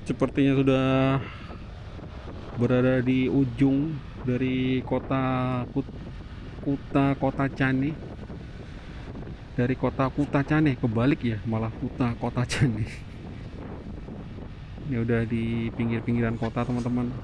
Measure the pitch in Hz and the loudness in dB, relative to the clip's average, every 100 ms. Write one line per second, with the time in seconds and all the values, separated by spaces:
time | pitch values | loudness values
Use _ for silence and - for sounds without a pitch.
0 | - 127 131 147 139 135 135 131 131 131 | -4 0 0 4 4 6 6 6 4 4
1 | 135 135 - - - - - - - - | 4 2 -2 -10 -12 -12 -12 -12 -12 -12
2 | - - - - - - 120 127 127 131 | -12 -12 -10 -10 -8 0 4 6 6 4
3 | 123 131 131 135 135 117 135 139 156 147 | 4 4 4 4 2 4 4 6 2 -2
4 | - - 127 123 131 131 131 127 120 127 | -8 -6 -2 0 2 2 2 0 0 -2
5 | - 135 131 131 127 127 120 139 - - | 0 0 2 2 0 0 -2 -4 -4 -8
6 | - - - - - - - 139 - 143 | -10 -10 -12 -12 -10 -6 -2 -2 0 2
7 | 139 135 135 135 135 - 135 131 139 151 | 2 2 0 2 -2 2 2 2 0 -4
8 | - - - - - - - - - - | -10 -12 -10 -10 -10 -12 -12 -12 -12 -12
9 | - - - - - - 123 127 127 - | -10 -10 -10 -12 -8 -2 0 2 0 2
10 | 131 - 143 143 135 156 156 123 120 110 | 0 0 2 2 4 4 4 2 0 4
11 | 127 - 120 107 113 110 113 - 120 - | 2 2 0 -2 -2 -2 -2 -4 -6 0
12 | 120 117 120 123 120 - 143 107 107 - | 0 0 -2 -2 -2 2 2 2 -4 -6
13 | - - - - - - - - - - | -12 -12 -12 -10 -10 -10 -10 -10 -10 -10
14 | - - - - - - - - - 123 | -10 -10 -10 -12 -12 -12 -12 -8 -2 0
15 | 117 117 113 117 113 117 113 113 117 113 | 2 2 2 0 0 0 -2 0 0 0
16 | 117 120 117 113 113 123 120 123 120 123 | 0 2 2 0 -2 -2 0 0 0 0
17 | 120 123 | 0 -4